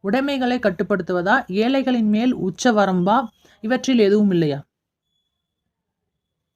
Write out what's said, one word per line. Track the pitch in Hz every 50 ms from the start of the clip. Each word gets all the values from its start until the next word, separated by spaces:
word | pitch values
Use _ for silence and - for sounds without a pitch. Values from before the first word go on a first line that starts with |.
உடைமைகளை | - 196 220 262 277 285 277 254 254 247 247 247
கட்டுப்படுத்துவதா, | - 196 170 - 185 - 202 190 165 - 180 175 170 196 247 269 -
ஏழைகளின் | - 185 208 220 254 269 269 - 262 254 233 220
மேல் | 208 208 214 247 254 -
உச்ச | - 180 190 165 - - 247
வரம்பா, | 214 208 196 190 185 180 175 196 226 269 247 - _ _ _ _ _ _
இவற்றில் | - 220 254 247 - 269 262 233
எதுவும் | 202 196 208 214 208 196
இல்லையா? | 180 170 160 147 139 143 - _ _ _ _ _ _ _ _ _ _ _ _ _ _ _ _ _ _ _ _ _ _ _ _ _ _ _ _ _ _ _ _ _ _ _ _ _ _